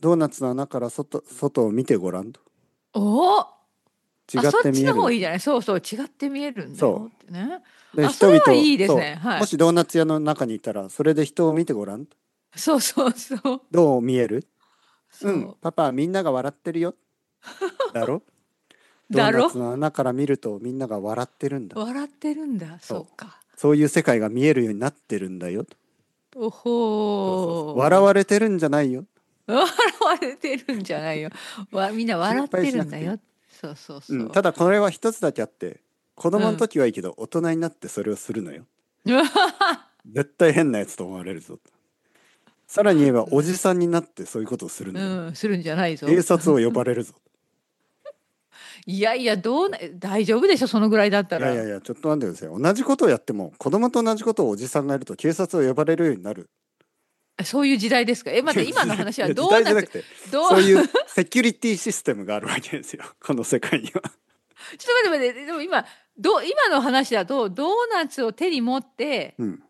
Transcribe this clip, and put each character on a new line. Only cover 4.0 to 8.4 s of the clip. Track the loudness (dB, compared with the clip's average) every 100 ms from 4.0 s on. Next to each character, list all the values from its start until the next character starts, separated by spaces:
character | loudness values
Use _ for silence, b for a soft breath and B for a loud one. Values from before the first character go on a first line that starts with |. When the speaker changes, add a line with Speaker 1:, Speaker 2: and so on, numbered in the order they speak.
| _ _ -6
Speaker 1:
違 | 0
っ |
て |
見 |
え |
る。 | 2
Speaker 2:
あ、 |
そ | 4 2
っ |
ち | 2
の | 2
方 | 2 2
い | 0
い |
じ | -2
ゃ |
な | -4
い？ |
そ | -2 -2
う |
そ | 0
う、 | -4
違 | -4 -10
っ | -10
て | -8 -8
見 | -6
え | -8
る | -10 -10
ん |
だ | -2
よ | 0 0 -6
っ | _ -16
て |
ね。 | -10 -10 -10 _ b b
Speaker 1:
そ |
う。 | 0
で、 | 0
Speaker 2:
あ、 |
Speaker 1:
人 | 6 8
々、 | 8